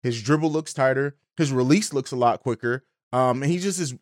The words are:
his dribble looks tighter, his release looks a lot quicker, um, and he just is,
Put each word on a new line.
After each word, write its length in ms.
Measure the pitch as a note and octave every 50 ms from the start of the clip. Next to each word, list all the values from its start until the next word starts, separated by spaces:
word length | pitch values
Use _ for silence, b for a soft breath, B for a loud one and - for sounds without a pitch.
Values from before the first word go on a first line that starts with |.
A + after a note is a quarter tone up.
| -
his 180 | B2+ A#2 A#2
dribble 300 | G#2 A#2+ D3 D#3 D#3 D#3+
looks 220 | D3 D#3 D#3 - -
tighter, 420 | - C3 C3 C3 C3+ C#3 C#3+ C#3 _ _ _ _
his 160 | - E3 C#3+
release 420 | C3+ B2+ B2+ B2+ D#3 G3+ G#3+ - D3
looks 180 | C#3 B2 -
a 40 | -
lot 260 | B2+ A#2 A#2+ A2+ -
quicker, 440 | - C3 A#2 - - A#2+ A#2+ C3 _ _ _ _ _ -
um, 320 | - B2+ B2+ B2+ A#2+ C3 C#3
and 80 | D3
he 80 | F3 F3+
just 200 | F3+ G3+ F#3 F#3
is, 160 | F3 C#3 B2+ -